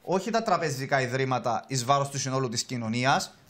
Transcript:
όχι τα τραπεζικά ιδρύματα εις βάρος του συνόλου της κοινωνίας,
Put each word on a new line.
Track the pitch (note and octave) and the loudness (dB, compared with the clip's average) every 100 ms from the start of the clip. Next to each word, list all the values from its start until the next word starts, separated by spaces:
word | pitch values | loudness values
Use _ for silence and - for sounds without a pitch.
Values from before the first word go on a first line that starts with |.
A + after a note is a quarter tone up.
όχι | - F#3 G#3 | -2 -2 0
τα | A3 | 0
τραπεζικά | A3+ F3+ D#3+ C3 C3+ C#3 | 2 2 0 -4 0 2
ιδρύματα | B2 C3 C3 B2+ A#2+ A2 - | 2 0 0 0 0 -2 -2
εις | C3 A#2+ | -2 2
βάρος | C#3+ C#3 | 2 2
του | C#3 | -4
συνόλου | C3+ C3 B2+ | -4 -2 -2
της | A#2 | -4
κοινωνίας, | - B2+ A2+ A#2+ C3 E3+ - - - | -4 -4 -2 0 2 2 0 -10 -8